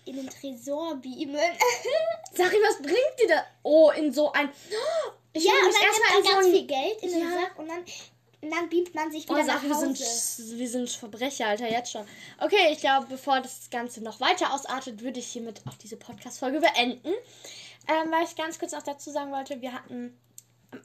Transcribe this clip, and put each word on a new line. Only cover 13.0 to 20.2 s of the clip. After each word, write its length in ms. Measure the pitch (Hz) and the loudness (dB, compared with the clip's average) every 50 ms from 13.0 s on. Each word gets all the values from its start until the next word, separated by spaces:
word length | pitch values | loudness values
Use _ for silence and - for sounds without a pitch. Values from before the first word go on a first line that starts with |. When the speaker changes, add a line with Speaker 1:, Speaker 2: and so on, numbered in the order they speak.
| 247 262 | 0 -2
Speaker 2:
bevor 320 | 262 262 - 285 269 262 | -12 -8 -2 0 0 0
das 280 | 247 - - - - - | 0 -6 -14 -18 -16 -10
Ganze 320 | - 233 240 240 - 214 | -8 -8 -8 -8 -10 -12
noch 160 | 226 220 208 - | -12 -12 -8 -2
weiter 320 | 262 330 370 - 339 - | 0 0 2 2 0 -2
ausartet, 480 | 269 262 - - 247 269 - 262 214 202 | -2 -4 -6 -6 -8 -8 -8 -10 -14 -10
würde 180 | 233 262 226 247 | -10 -8 -8 -8
ich 60 | 233 - | -10 -10
hiermit 320 | - 233 226 226 208 - - - | -12 -12 -12 -12 -14 -14 -16 -16
auch 60 | - | -16
diese 220 | - - 208 220 | -16 -18 -18 -18
Podcast-Folge 600 | - - - 220 - - 247 - - 269 254 269 311 | -18 -16 -20 -18 -16 -16 -16 -10 -4 -4 -2 0 4
beenden. 520 | 330 311 - 240 247 254 226 - - 294 392 494 - - - - - - - - - - - _ - - | 4 4 4 4 2 0 -2 -6 -4 -4 -4 -4 -6 -14 -20 -20 -20 -20 -18 -18 -20 -20 -20 _ -2 0
Ähm, 220 | 311 320 320 320 | 0 0 0 0
weil 140 | 320 330 339 | 0 0 -2
ich 120 | 330 - | -2 -4
ganz 220 | - 311 320 330 - | -8 -6 -6 -6 -8
kurz 140 | - - | -10 -10
noch 100 | 302 294 | -10 -10
dazu 280 | - 285 285 - - 302 | -8 -10 -10 -10 -12 -8
sagen 220 | 285 294 285 277 | -8 -6 -6 -6
wollte, 280 | 277 269 262 269 285 240 | -8 -8 -8 -8 -10 -10
wir 100 | 254 254 | -10 -10
hatten 440 | 247 247 - - 247 240 240 240 247 _ | -12 -12 -14 -12 -12 -12 -12 -12 -16 _